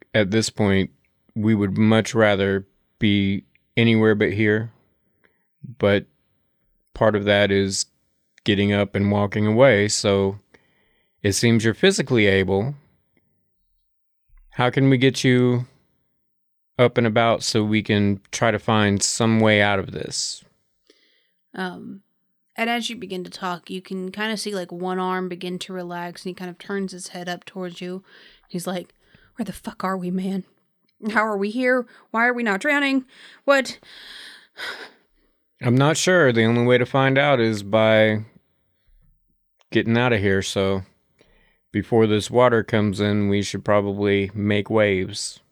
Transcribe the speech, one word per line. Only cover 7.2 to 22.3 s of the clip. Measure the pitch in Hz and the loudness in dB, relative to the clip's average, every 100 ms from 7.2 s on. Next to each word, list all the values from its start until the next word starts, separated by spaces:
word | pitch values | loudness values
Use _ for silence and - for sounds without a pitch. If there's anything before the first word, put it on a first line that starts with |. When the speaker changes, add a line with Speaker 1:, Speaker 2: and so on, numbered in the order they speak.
Speaker 1:
that | 101 101 101 | 2 2 2
is | 98 98 98 - _ _ _ _ _ | 2 0 -4 -8 _ _ _ _ _
getting | - 101 101 | -2 0 2
up | 101 98 | 0 0
and | 101 101 | -2 0
walking | 104 101 107 107 | 0 -2 -2 0
away, | 110 135 101 104 | 4 6 6 2
so | - 107 98 98 101 _ _ _ _ _ _ _ _ | 0 0 2 0 -4 _ _ _ _ _ _ _ _
it | 104 | -2
seems | 95 117 113 | 0 2 2
you're | 113 | 2
physically | 104 190 - 143 120 101 | 2 0 0 0 2 4
able. | 95 92 98 120 143 _ _ _ _ _ _ _ _ _ _ _ _ _ _ _ _ _ | 4 2 0 -2 -8 _ _ _ _ _ _ _ _ _ _ _ _ _ _ _ _ _
How | - 123 | -4 -2
can | 131 135 | 2 2
we | 131 | 4
get | 135 131 | 2 2
you | 135 123 123 123 123 _ _ _ _ _ _ _ _ _ _ - | 2 4 2 0 -4 _ _ _ _ _ _ _ _ _ _ 0
up | 123 - | 0 2
and | 117 | 0
about | 113 117 107 | 2 2 0
so | - 113 | -2 -2
we | 107 107 | 0 0
can | 101 104 101 98 _ | 0 2 2 0 _
try | - 117 | -4 -2
to | 107 | 0
find | - 110 104 101 | 0 2 2 0
some | - - 113 113 | -2 0 0 2
way | 110 104 | 4 4
out | 104 101 | 2 0
of | 92 | -4
this. | - - - - - _ _ _ _ _ _ _ _ _ _ _ | -8 -8 -8 -8 -10 _ _ _ _ _ _ _ _ _ _ _
Speaker 2:
Um, | - 185 180 - 196 _ _ _ | -10 -10 -10 -16 -18 _ _ _